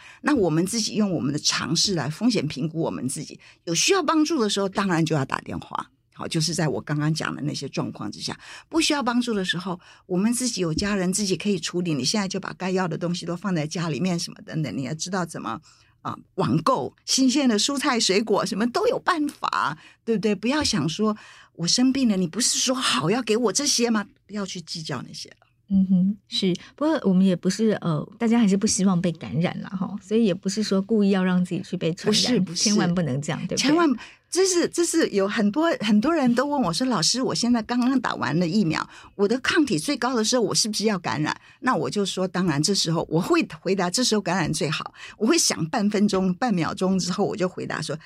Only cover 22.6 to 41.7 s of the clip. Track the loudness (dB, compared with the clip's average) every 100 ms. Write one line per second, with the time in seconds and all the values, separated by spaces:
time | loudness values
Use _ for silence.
22.6 | 0 0 0 0 0 0 0 0 2 0
23.6 | 0 2 2 0 -4 _ -12 -8 -8 -10
24.6 | -12 -10 -8 -8 -10 -14 -16 -20 _ _
25.6 | 0 2 4 4 4 0 -6 -2 0 0
26.6 | -4 -4 0 2 4 4 4 4 0 0
27.6 | 2 0 0 -2 -4 -2 2 4 4 4
28.6 | 2 2 2 2 0 -4 -4 -2 0 -2
29.6 | -8 -6 -6 -6 -2 2 2 2 -2 -2
30.6 | 0 0 2 2 4 4 4 2 2 -2
31.6 | -6 -4 -2 -2 0 2 4 2 0 0
32.6 | 2 2 2 0 0 -2 -4 -4 -4 -2
33.6 | 2 4 4 2 -6 -20 _ 0 2 2
34.6 | 0 0 0 2 2 2 0 2 0 2
35.6 | 0 0 2 4 4 2 2 2 2 2
36.6 | 0 0 0 0 0 0 -2 0 0 0
37.6 | 0 -2 2 0 0 -4 -2 0 2 2
38.6 | 2 0 -4 -12 -12 -2 0 0 0 2
39.6 | 2 0 -2 -2 -2 0 2 2 2 0
40.6 | 0 0 0 0 -2 -2 -2 -4 -10 -6
41.6 | 0